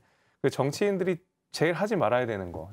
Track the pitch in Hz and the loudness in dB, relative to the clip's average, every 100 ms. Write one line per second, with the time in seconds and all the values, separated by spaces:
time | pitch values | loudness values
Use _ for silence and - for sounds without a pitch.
0 | _ _ _ _ 135 - 135 - 202 190 | _ _ _ _ -2 0 -2 2 0 0
1 | 185 170 _ _ _ - 160 165 214 202 | 0 -2 _ _ _ 0 0 2 0 2
2 | 107 123 120 101 90 82 87 | 2 2 0 -2 -4 -8 -8